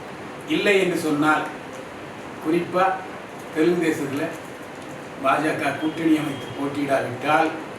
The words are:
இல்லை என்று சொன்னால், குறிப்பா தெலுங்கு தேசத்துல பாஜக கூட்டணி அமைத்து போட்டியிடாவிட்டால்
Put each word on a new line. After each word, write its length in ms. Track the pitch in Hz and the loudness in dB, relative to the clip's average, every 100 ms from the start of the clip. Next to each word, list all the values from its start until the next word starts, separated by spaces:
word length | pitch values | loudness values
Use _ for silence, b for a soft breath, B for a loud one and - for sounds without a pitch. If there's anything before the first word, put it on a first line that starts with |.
| - - - - - | -12 -12 -12 -10 -2
இல்லை 240 | 160 208 196 | 2 4 6
என்று 180 | 175 160 | 4 2
சொன்னால், 460 | 156 147 156 151 - - - - - - - - - - | 2 4 4 4 0 -8 -12 -12 -12 -12 -12 -12 -12 -6
குறிப்பா 420 | 156 170 151 175 190 190 - - - - - | 0 2 2 2 2 2 -6 -12 -12 -12 -4
தெலுங்கு 280 | 160 170 170 160 | 2 4 4 2
தேசத்துல 380 | 143 135 139 160 - - - - - - - - - | 0 -2 -2 -4 -6 -12 -12 -12 -12 -12 -12 -12 -2
பாஜக 500 | 135 143 156 139 143 120 | 2 4 2 0 0 0
கூட்டணி 360 | 156 165 160 151 | -2 2 4 4
அமைத்து 300 | 143 127 - | 2 -4 -6
போட்டியிடாவிட்டால் 960 | 143 139 143 139 135 123 120 139 156 156 - - | -4 -4 -2 2 2 0 -2 2 4 4 -2 -8